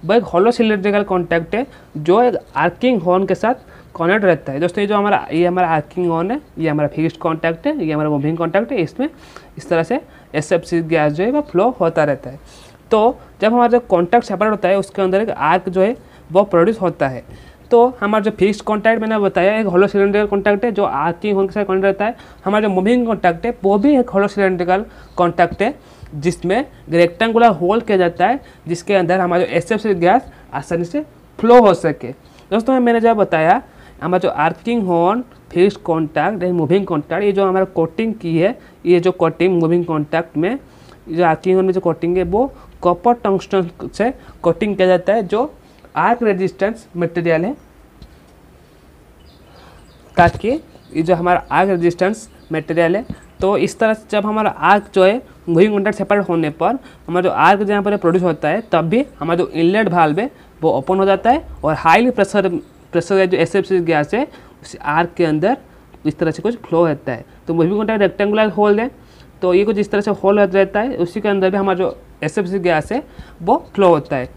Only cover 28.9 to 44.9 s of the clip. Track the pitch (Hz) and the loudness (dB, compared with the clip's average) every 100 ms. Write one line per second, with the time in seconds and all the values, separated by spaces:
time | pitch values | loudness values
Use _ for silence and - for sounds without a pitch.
28.9 | 196 170 185 180 175 185 170 165 220 214 | 0 2 0 2 0 0 -2 -2 -4 -2
29.9 | 185 170 226 - - - 135 143 170 170 | 0 2 2 -2 -20 -12 -12 -6 -6 -4
30.9 | 294 302 - - - 226 247 214 170 160 | -6 -8 -18 -20 -4 6 8 8 4 0
31.9 | 139 117 - - - - 208 220 262 240 | -4 -10 -14 -20 -20 -4 -2 0 2 2
32.9 | 233 226 220 196 160 160 220 - - - | 2 2 2 0 2 2 2 0 -20 -20
33.9 | - 156 175 175 - 156 170 - 240 208 | -10 -2 0 0 0 -2 -2 -4 -4 0
34.9 | 170 170 226 247 - - 175 190 - - | 2 2 0 -6 -18 -8 2 2 2 -4
35.9 | 160 151 151 165 208 180 175 151 190 196 | -2 -2 -2 -2 -2 -2 -2 0 0 0
36.9 | 160 - 170 208 196 196 185 190 180 165 | -4 -4 -2 0 0 0 0 -2 -2 -4
37.9 | - 226 208 170 165 165 254 - - 170 | -2 -6 -6 -4 0 0 -2 -16 -8 2
38.9 | 175 180 180 165 - 175 180 160 175 170 | 2 2 0 -2 0 0 2 2 0 0
39.9 | 156 147 160 165 147 170 269 - - - | -4 -2 -4 -4 -4 -4 -4 -10 -20 -20
40.9 | - - 160 175 156 185 190 190 185 180 | -20 -10 0 0 0 0 2 2 0 -2
41.9 | 160 170 180 175 202 269 - - - 175 | -2 -2 -2 -2 0 -2 -4 -20 -4 -2
42.9 | 175 240 240 208 190 - 196 170 - 175 | 0 0 0 0 -2 -2 -4 -4 -8 -16
43.9 | - 220 269 - - 175 165 214 196 185 | -4 -4 -4 -18 -4 -2 0 -4 0 2